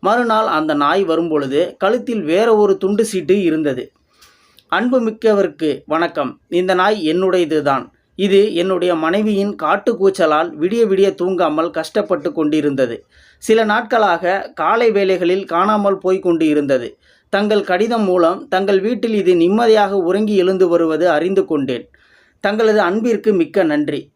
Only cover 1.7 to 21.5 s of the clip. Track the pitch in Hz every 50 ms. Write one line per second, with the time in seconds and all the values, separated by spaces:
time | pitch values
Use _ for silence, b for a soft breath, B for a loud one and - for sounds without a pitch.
1.7 | - - 185 196 233 247 - - 233 214 165 147 165 190 226 233 220 208 208 202
2.7 | 190 - - 190 208 208 226 214 - 185 160 139 185 208 190 165 156 156 156 147
3.7 | 131 123 - - _ _ _ _ b b b b b b b b b b b b
4.7 | 165 180 220 247 254 254 233 220 214 220 - 220 214 202 196 175 147 - 165 151
5.7 | 147 151 - - 151 160 170 170 170 156 143 123 - - _ - 170 175 185 185
6.7 | 185 185 185 208 220 208 160 151 156 180 190 190 180 180 175 147 156 151 139 143
7.7 | 135 131 - - _ _ _ _ _ - 190 196 190 196 208 214 - 165 175 190
8.7 | 190 180 175 180 175 160 156 160 180 208 214 214 208 196 196 208 196 - 160 151
9.7 | 180 208 - - 220 175 190 196 190 - 175 156 151 151 165 170 156 151 156 185
10.7 | 214 233 226 202 190 190 196 196 - - 175 185 190 175 175 156 151 156 165 170
11.7 | - 165 156 - - 214 202 - 185 156 143 175 156 165 156 151 151 156 147 147
12.7 | 135 131 131 117 117 - - _ b b b b b b b - 220 226 226 214
13.7 | 214 240 226 214 247 226 214 196 170 165 180 175 190 196 - - - - 156 165
14.7 | 214 233 240 226 208 202 196 185 185 170 180 170 180 196 190 - 170 170 185 208
15.7 | 214 208 202 202 196 190 - 185 190 190 190 180 170 160 160 156 147 147 143 139
16.7 | 135 127 120 113 - _ b b b b b b - 196 208 208 214 208 196 -
17.7 | 180 180 214 226 240 226 208 185 180 180 170 165 185 - - - - 190 196 190
18.7 | 202 190 185 220 247 202 208 226 220 208 185 180 180 170 165 180 202 220 240 226
19.7 | 220 214 202 196 202 196 175 170 185 202 220 208 214 190 180 185 190 185 185 175
20.7 | 170 170 165 160 156 151 170 180 156 151 165 185 196 196 180 -